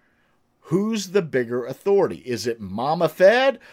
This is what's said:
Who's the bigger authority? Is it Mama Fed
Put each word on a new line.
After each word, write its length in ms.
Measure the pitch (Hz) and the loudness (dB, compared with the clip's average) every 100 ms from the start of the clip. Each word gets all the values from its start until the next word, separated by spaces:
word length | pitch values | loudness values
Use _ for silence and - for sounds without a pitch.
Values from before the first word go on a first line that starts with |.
| _ _ _ _ _ _ - | _ _ _ _ _ _ -4
Who's 380 | 175 214 226 185 | -2 0 -4 -2
the 120 | 196 | -2
bigger 440 | 160 127 117 120 123 | 0 -2 -2 -4 -6
authority? 580 | - 196 196 139 87 127 | -6 0 2 2 -2 -6
Is 220 | 113 117 | -4 -4
it 120 | 113 | -6
Mama 480 | 95 101 139 170 160 | -6 -4 -2 0 0
Fed 500 | - 190 240 269 - - | 4 6 6 2 0 -8